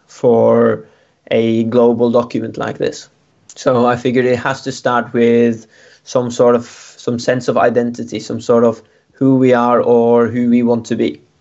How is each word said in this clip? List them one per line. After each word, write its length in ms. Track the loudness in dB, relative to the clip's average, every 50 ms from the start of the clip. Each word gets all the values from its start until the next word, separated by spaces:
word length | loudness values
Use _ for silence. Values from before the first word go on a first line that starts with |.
| _ _
for 800 | -10 -2 0 2 4 4 4 4 4 4 2 2 0 -4 -8 -14 _ _ _ _ _ _ _ -2
a 360 | -2 0 0 0 0 0 -2
global 440 | 0 2 2 2 2 2 2 0 0
document 480 | 0 0 -2 -2 -4 -6 -6 -8 -8 -8
like 200 | -8 -8 -6 -6
this. 320 | -6 -6 -6 -8 -14 -20 _ _ _ _ _ _ _ -20 -20
So 300 | -6 -2 0 2 2 2
I 100 | 0 0
figured 300 | 0 -2 -2 0 0 0
it 140 | 0 0 -2
has 220 | -2 -4 -6 -6 -8
to 80 | -10
start 420 | -10 -6 -4 -2 0 0 -2 -2 -2
with 540 | 0 2 2 4 4 2 2 0 -4 -8 _ _ _ _ _ _ _ _
some 280 | -6 -4 -2 -2 -2
sort 240 | 0 2 2 2 2
of, 100 | 2 -2
some 540 | -6 -16 -20 -20 -20 -20 -12 -8 -6 -6 -4
sense 280 | -2 -2 -4 -2 -2 -2
of 100 | 0 0
identity, 640 | 0 0 0 0 -2 -2 -6 -8 -10 -10 -10 -10
some 220 | -10 -10 -10 -8
sort 220 | -2 0 0 2 2
of 180 | 2 0 -2 -8 _ _ _ _ _
who 240 | _ -2 0 2 2
we 180 | 4 4 2 2
are 280 | 2 2 2 2 2
or 460 | 2 2 2 2 4 4 2 2 2 0
who 220 | -2 -2 0 0
we 140 | 2 2 2
want 220 | 0 0 -2 -4
to 100 | -4 -4
be. 260 | -2 -2 -4 -4 -8 _ _ _ _